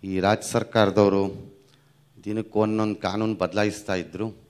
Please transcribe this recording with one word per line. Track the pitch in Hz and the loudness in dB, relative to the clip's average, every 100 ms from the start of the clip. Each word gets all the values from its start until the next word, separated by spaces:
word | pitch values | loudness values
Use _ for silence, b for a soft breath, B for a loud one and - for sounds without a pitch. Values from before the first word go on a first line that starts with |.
ಈ | 98 95 | -4 0
ರಾಜ್ಯ | 95 107 - | 2 2 0
ಸರ್ಕಾರದವರು | 120 107 117 104 95 101 98 98 101 - - b b b b b - | -2 0 2 4 6 4 4 -2 -6 -16 -20 b b b b b -16
ದಿನಕ್ಕೆ | - 107 107 107 | -8 -8 -4 0
ಒಂದೊಂದು | 107 110 107 101 | 0 2 -2 -2
ಕಾನೂನು | 98 101 110 104 | -4 -2 -4 -2
ಬದಲಾಯಿಸ್ತಾ | 90 95 104 104 - 92 | -2 0 -2 -2 -6 -6
ಇದ್ರು | 80 90 110 - _ | -6 -8 -8 -10 _